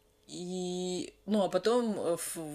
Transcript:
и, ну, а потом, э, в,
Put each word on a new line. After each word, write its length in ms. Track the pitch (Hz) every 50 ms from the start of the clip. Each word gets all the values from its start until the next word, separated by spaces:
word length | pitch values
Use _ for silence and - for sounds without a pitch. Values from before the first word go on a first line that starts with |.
| _ _ _ _ _ -
и, 840 | - 165 180 175 185 185 180 180 180 180 180 180 180 180 - - - _ -
ну, 180 | 196 208 214 185
а 60 | 175
потом, 460 | 180 180 185 214 240 247 240 226 202 135
э, 180 | 98 160 170 165
в, 180 | - - - 170 160 151 147